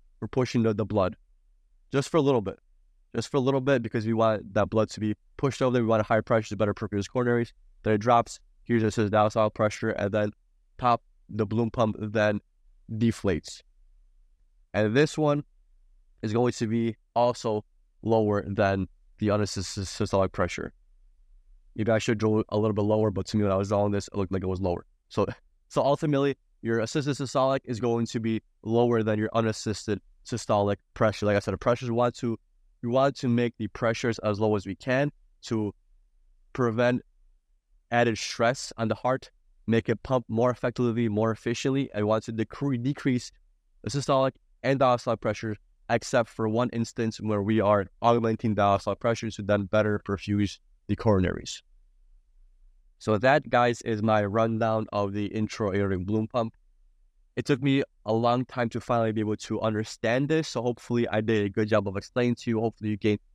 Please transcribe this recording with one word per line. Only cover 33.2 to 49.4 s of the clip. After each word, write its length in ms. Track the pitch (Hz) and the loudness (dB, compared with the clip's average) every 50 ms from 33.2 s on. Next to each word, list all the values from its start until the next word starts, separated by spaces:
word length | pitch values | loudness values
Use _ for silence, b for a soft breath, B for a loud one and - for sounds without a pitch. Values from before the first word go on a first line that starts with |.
| - | 0
make 260 | 123 117 120 120 117 - | 0 2 2 2 0 -2
the 100 | - 110 | -4 -8
pressures 500 | 101 - - 123 113 117 - - 120 110 - | -8 -4 -2 0 0 0 0 -2 -2 -2 -2
as 200 | - 107 104 98 | -2 -2 0 2
low 160 | 110 107 107 | 2 2 2
as 100 | 101 - | 0 -2
we 100 | 98 92 | -6 -10
can 360 | - - 135 127 135 147 147 - _ _ _ _ _ - | -8 -4 -2 0 0 0 -2 -4 _ _ _ _ _ -8
to 300 | - 117 110 107 98 - _ _ _ _ _ _ _ _ _ _ _ _ _ _ _ - | -4 -4 -2 -2 -4 -6 _ _ _ _ _ _ _ _ _ _ _ _ _ _ _ -4
prevent 480 | - 123 117 107 120 120 123 127 - - _ _ _ _ _ _ _ _ _ _ _ _ _ _ _ _ - | -2 0 0 2 2 2 2 2 0 -4 _ _ _ _ _ _ _ _ _ _ _ _ _ _ _ _ -2
added 260 | 120 120 120 117 110 | 2 2 2 2 0
stress 560 | - - - - - 117 120 123 - - - - | -2 -6 -8 -2 0 0 0 0 -2 -6 -12 -8
on 100 | - 117 | -4 -4
the 80 | 110 110 | -2 -2
heart, 340 | - - 127 131 131 - - _ _ _ _ _ _ - | -2 -2 -2 -2 -2 -4 -12 _ _ _ _ _ _ -4
make 220 | - 113 117 - - | 0 0 0 2 0
it 120 | 110 - - | -2 -4 -2
pump 220 | - 131 127 117 | -2 -2 -2 -2
more 220 | - 110 113 123 123 | -2 -2 0 0 0
effectively, 600 | 117 - - 123 - - 120 120 110 120 117 110 | 0 -2 -4 -6 -2 0 0 0 0 0 0 0
more 220 | 104 107 113 113 | 0 0 0 0
efficiently, 580 | 110 - - 120 120 - - 135 135 139 131 - - | -2 -2 -4 -4 -4 -2 -2 0 0 0 -2 -4 -2
and 120 | 107 104 | -2 0
we 40 | 104 | 2
want 140 | 110 110 - | 0 0 -2
to 100 | - 113 | -4 -4
decre-, 480 | 110 107 - - - 139 143 131 117 | -4 -4 -4 -4 -6 -4 -2 -2 -2
decrease 500 | 117 139 143 - - 143 123 120 - - _ _ _ _ _ _ _ _ _ _ - | -2 -4 -4 -2 -2 0 0 0 -2 -8 _ _ _ _ _ _ _ _ _ _ -10
the 60 | 113 | -6
systolic 420 | 135 143 127 - 139 135 131 135 - _ _ _ _ _ | -6 -4 -2 0 2 2 2 0 -2 _ _ _ _ _
and 180 | - 131 139 135 | -2 0 2 4
diastolic 400 | 135 127 123 120 - 127 113 - | 4 4 2 2 0 -2 -4 -2
pressure, 380 | - 113 104 - 113 110 104 - _ _ _ _ _ - | -2 -4 -4 -4 -4 -8 -8 -8 _ _ _ _ _ -2
except 400 | 120 117 - - - 123 113 - | -2 -2 0 0 0 0 0 0
for 180 | - - 110 | -2 -4 -2
one 220 | 110 107 117 123 120 | 0 0 0 0 0
instance 460 | - 117 113 - - - 117 113 - | -2 -4 -6 -4 -4 -4 -4 -4 -4
where 240 | - 104 107 104 101 | -4 -4 -2 0 0
we 180 | 98 107 110 110 | 0 2 2 4
are 280 | 95 104 104 101 95 - _ - | 4 4 4 4 2 -2 _ -2
augmenting 540 | - 117 120 120 113 113 110 - - 110 101 | 2 2 2 4 2 0 -2 0 0 0 2
diastolic 440 | 101 101 101 98 98 - 104 98 - | 2 4 4 4 2 0 -4 -6 -2
pressure 300 | - 117 117 - 117 110 | -2 -2 -2 -2 -4 -10
to 100 | - - | -8 -6